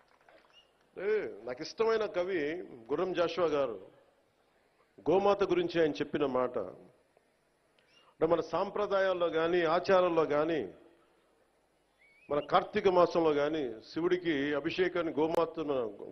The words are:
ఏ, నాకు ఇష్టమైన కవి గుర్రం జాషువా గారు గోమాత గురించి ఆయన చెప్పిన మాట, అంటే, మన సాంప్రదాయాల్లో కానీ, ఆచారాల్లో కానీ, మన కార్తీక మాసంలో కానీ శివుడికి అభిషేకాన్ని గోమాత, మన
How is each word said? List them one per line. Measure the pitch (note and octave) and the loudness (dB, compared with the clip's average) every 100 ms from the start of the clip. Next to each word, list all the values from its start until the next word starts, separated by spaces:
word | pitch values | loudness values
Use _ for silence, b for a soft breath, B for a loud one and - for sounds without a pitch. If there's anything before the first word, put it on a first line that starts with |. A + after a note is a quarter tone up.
| _ _ _ - _ - _ _ _ - | _ _ _ -20 _ -20 _ _ _ -8
ఏ, | G3 G#3+ C3 G2 | -2 -2 -4 -10
నాకు | A#2 B2 | -10 -10
ఇష్టమైన | D#3 - A3 A3 G#3 | -8 -2 2 2 0
కవి | F3+ F3+ F3+ C#3+ F3 | -2 -2 -2 -2 -4
గుర్రం | - B2+ A2+ D3+ F#3 | -10 -14 -6 -2 0
జాషువా | E3 E3+ E3+ E3 | 0 0 2 0
గారు | D3 C3 G2 - - _ _ _ _ _ _ _ _ _ - C#3+ | 2 -2 -4 -14 -20 _ _ _ _ _ _ _ _ _ -8 0
గోమాత | F#3 G3+ G3 | 2 4 2
గురించి | F#3+ F3+ E3+ E3+ | 2 0 0 2
ఆయన | D#3 | 0
చెప్పిన | C#3+ D3 D#3 C#3 | 0 -4 -2 0
మాట, | B2+ B2+ A#2+ | 0 -2 -4
అంటే, | F#2 - - _ _ _ _ _ _ _ _ _ _ _ _ - D#3+ | -8 -12 -20 _ _ _ _ _ _ _ _ _ _ _ _ -2 2
మన | E3 | 2
సాంప్రదాయాల్లో | - E3+ G3 G#3 G3+ G3 F#3+ F3+ E3+ | 0 -2 -4 -4 -2 0 0 0 0
కానీ, | D#3+ E3 F3+ | 0 0 2
ఆచారాల్లో | D#3+ F3 F#3 F#3 F3+ E3 C#3+ | 2 2 4 4 4 2 2
కానీ, | D3 D#3+ D#3 F#2 - - _ _ _ _ _ _ _ _ _ _ _ _ _ - | 0 0 -2 -4 -10 -20 _ _ _ _ _ _ _ _ _ _ _ _ _ -6
మన | C#3+ | -4
కార్తీక | C#3+ F3 F#3+ G#3 F#3+ | 0 0 0 0 4
మాసంలో | F3+ E3+ F3+ D#3+ | 6 4 4 2
కానీ | D3 D3 D#3+ B2+ A2 | 4 2 0 -4 -8
శివుడికి | - D#3 F3 F3+ E3+ C#3+ C#3+ | -10 -2 0 0 0 -2 0
అభిషేకాన్ని | C#3+ D#3+ F3+ F3+ F3+ E3 | -2 -2 -2 0 0 -2
గోమాత, | C3 D#3+ E3 E3 E3 | 0 0 2 0 -2
మన | D3 C3+ A2 G2+ - | -4 -2 -4 -8 -10